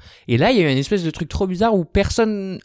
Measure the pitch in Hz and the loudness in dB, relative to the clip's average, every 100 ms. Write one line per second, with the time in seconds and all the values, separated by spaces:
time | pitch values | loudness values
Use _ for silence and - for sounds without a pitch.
0 | - - - 117 190 247 160 131 139 208 | -18 -14 -2 2 4 4 2 2 0 -2
1 | 165 - 160 - 196 180 226 202 160 196 | -2 -6 -8 -4 -4 0 2 2 0 0
2 | 196 - 220 208 190 185 | 0 0 0 -2 -8 -8